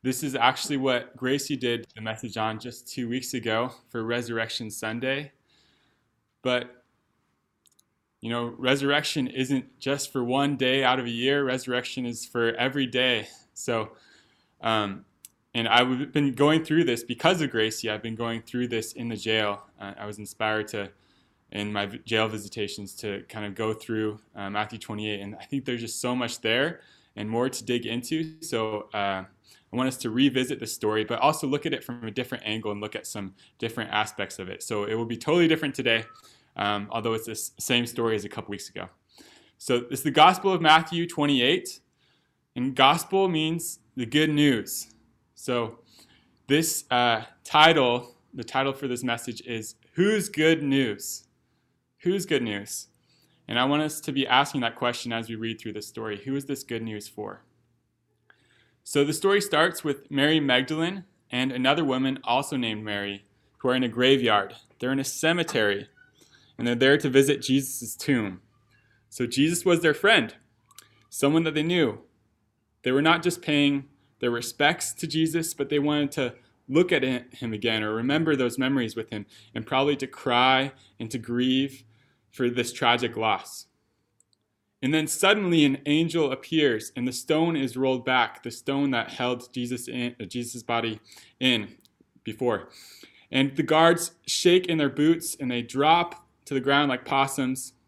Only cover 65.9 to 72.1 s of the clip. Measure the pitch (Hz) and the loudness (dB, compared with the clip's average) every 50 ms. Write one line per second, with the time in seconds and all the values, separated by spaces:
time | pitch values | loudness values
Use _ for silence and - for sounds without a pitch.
65.9 | _ _ - _ _ _ - _ _ _ _ _ _ - 120 120 120 117 135 135 | _ _ -20 _ _ _ -20 _ _ _ _ _ _ -4 -2 -2 2 4 6 6
66.9 | 143 156 151 143 123 135 139 139 143 127 - - 131 139 135 131 - - 120 107 | 6 4 2 4 6 6 6 6 2 0 0 2 2 2 0 -2 -10 -10 -10 -12
67.9 | - - - - 139 120 107 98 92 92 _ _ _ _ _ _ _ _ _ _ | -12 -8 -2 0 0 0 0 -4 -8 -12 _ _ _ _ _ _ _ _ _ _
68.9 | _ _ _ _ - - 127 117 - 131 143 156 170 170 - 190 175 160 165 160 | _ _ _ _ -6 -6 -6 -2 2 2 2 2 2 0 2 2 2 4 4 2
69.9 | 143 - - 202 226 185 117 110 - _ _ _ _ _ _ _ - - _ _ | 2 4 4 6 6 6 4 0 -8 _ _ _ _ _ _ _ -20 -20 _ _
70.9 | _ _ _ _ - - - 143 156 165 165 160 147 151 151 165 180 175 156 117 | _ _ _ _ -4 0 2 4 4 4 2 2 -2 -2 -2 0 2 2 2 0
71.9 | 101 - - _ | 0 -6 -16 _